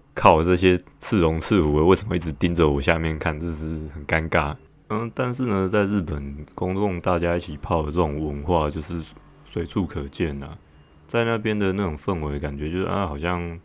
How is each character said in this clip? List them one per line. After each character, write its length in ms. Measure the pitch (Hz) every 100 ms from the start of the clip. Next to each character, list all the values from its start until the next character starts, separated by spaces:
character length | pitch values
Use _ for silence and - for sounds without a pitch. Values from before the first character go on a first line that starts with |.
| _ -
：“靠， 280 | 104 80
这 120 | 82 90
些 240 | 92 90 - -
赤 200 | - 107
龙 200 | 80 80
赤 220 | - 104
虎 180 | 78 76
的 60 | 82
为 100 | 92
什 120 | -
么 80 | 90
一 40 |
直 120 | 82
盯 220 | 73 90
着 160 | 85 78
我 100 | 71
下 200 | 71 82
面 180 | 80 78
看？ 220 | 82 76
这 120 | 85
是 280 | 78 78 80 76 76
很 100 | 71
尴 240 | 80 80
尬。” 260 | 78 73 76 - _ -
嗯， 220 | 107 117 107
但 180 | 127
是 100 | 123
呢， 240 | 123 101 95
在 160 | 104 98
日 140 | 104
本 460 | 78 76 69 71 73
公 220 | - 92 95
众 260 | 104 90
大 160 | 92 87
家 180 | 85 87
一 40 |
起 180 | 82 73
泡 240 | - 85
的 60 | 76
这 60 |
种 300 | 80 80 73
文 200 | 78 71
化 260 | 76 85 76
就 100 | 78
是 220 | 78 87 78 - - -
随 220 | - - 82
处 220 | 110 87
可 200 | 85 71
见 340 | - 85 71
啊。 120 | 69 - - - - - -
在 180 | 117 117
那 100 | 113
边 220 | 110 107
的 160 | 98
那 80 | 95
种 160 | 98 76
氛 260 | - 90
围 160 | 76 73
感 160 | 73 69
觉 140 | 76
就 80 | 90
是， 60 |
啊， 240 | 92 95 92
好 100 | 71
像， 420 | 85 90 87 85